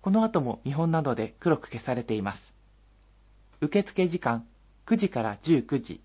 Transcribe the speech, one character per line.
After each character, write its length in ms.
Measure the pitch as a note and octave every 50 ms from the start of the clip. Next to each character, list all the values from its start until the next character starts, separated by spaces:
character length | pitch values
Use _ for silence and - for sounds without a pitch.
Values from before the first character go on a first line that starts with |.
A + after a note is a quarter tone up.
こ 100 | - G3
の 120 | G3 A3 A3+
後 160 | A3 A3+ E3+
も 220 | C3+ A#2+ - - -
見 100 | - C#3
本 180 | D#3 E3 E3+
な 100 | E3 D#3+
の 140 | D3 C#3 A#2
で 200 | A2+ A2 A2 - _
黒 180 | - E3+ D#3
く 100 | - -
消 120 | - - A#2
さ 160 | - - B2+
れ 80 | B2 A#2
て 100 | - A2
い 80 | G#2+
ま 120 | G2 G2 -
す。 200 | - - - _ _ _ _ _ _ _ _ _ _ _ _ _ _ _ _ _ _ _ _ _ _
受 220 | A#2 D3 - G3+
付 260 | G3 - - - F#3
時 120 | F3 E3+ F3+
間、 260 | - A#2+ A#2 A#2 - - _ _ _ _ _ _ _
九 120 | - A#3
時 120 | A3 G3 F#3
か 140 | - A#2+ A2
ら 140 | A2 G2+ -
十 220 | - D#3 E3+ C3+ A2+
九 160 | - C#3+ C3
時。 220 | A#2 - F2 -